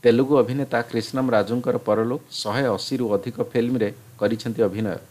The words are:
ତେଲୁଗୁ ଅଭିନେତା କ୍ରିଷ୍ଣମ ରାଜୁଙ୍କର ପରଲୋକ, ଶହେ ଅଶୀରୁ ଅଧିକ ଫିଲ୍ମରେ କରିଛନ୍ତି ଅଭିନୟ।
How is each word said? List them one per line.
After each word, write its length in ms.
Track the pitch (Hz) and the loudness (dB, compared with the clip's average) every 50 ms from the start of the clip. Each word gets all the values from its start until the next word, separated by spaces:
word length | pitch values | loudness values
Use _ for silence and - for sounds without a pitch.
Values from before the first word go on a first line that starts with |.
| - | 6
ତେଲୁଗୁ 340 | 120 117 120 135 131 147 | 6 6 6 4 4 4
ଅଭିନେତା 440 | 135 117 110 127 143 139 131 - 117 | 4 4 4 0 -4 -2 0 -2 -2
କ୍ରିଷ୍ଣମ 500 | 117 - - 117 110 - - 131 131 127 | -2 -2 -4 -4 -4 -2 -4 -2 0 2
ରାଜୁଙ୍କର 460 | 117 107 98 98 117 123 120 131 113 | 2 2 2 2 -2 -2 -2 -2 -2
ପରଲୋକ, 440 | - - 110 104 110 113 117 127 156 - - | -2 0 0 0 0 0 -2 -4 -6 -8 -12
ଶହେ 340 | - - - 107 107 131 139 | -12 -8 -6 -2 -2 0 0
ଅଶୀରୁ 400 | 123 101 95 - - 135 123 123 110 104 | 0 -2 -2 -4 -6 -4 -2 0 0 0
ଅଧିକ 240 | 98 - 123 - - | -2 -2 -6 -6 -6
ଫିଲ୍ମରେ 520 | 123 - - 123 117 120 131 120 110 101 - - - - - | -8 -2 -2 -2 0 0 0 0 -2 -2 -4 -10 -20 -20 -6
କରିଛନ୍ତି 440 | - 104 107 117 113 - 120 110 - | -2 -2 -2 -2 -2 -4 -6 0 0
ଅଭିନୟ। 360 | 113 98 92 107 110 101 85 - - - | 0 0 0 -2 -4 -4 -4 -6 -10 -18